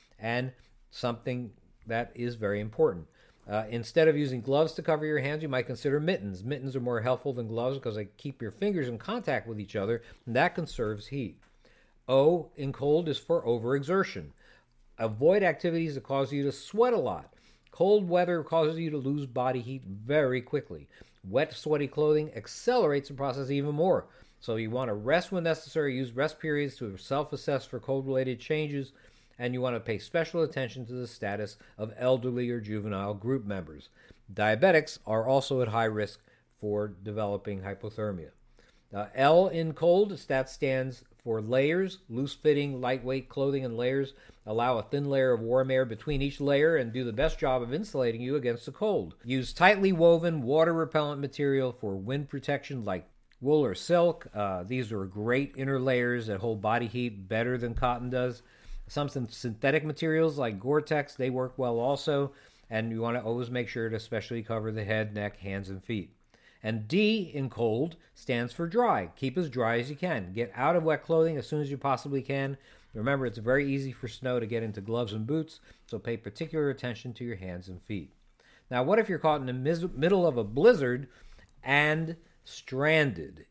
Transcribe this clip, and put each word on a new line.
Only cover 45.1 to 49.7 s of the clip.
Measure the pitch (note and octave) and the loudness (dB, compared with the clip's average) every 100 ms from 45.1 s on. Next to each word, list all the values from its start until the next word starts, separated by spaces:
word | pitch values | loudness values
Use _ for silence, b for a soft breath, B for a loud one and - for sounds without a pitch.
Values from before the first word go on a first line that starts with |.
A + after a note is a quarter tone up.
| C3+ C3 | 4 4
of | A#2 | 2
warm | A2+ B2+ C3 | 2 2 4
air | C3 | 2
between | B2+ A2 - C#3 | 2 -2 -4 0
each | C#3 C3+ | -2 0
layer | C#3+ C#3+ D#3 D#3 | 2 4 4 4
and | A#2 | 0
do | A#2+ | -2
the | A#2+ | -4
best | A2 D#3 - | 0 0 2
job | C#3+ C3 | 0 0
of | A#2+ | -2
insulating | D3 G#3+ C#3+ A#2+ A2+ | -4 -4 0 0 0
you | B2 C#3+ | -2 -2
against | A#2+ A#2 - | 0 -2 -6
the | |
cold. | C3+ G#3+ F3 F2 - | -4 0 0 -2 -8
Use | A#2 C3 B2 | -4 -2 -2
tightly | - F3+ | 6 6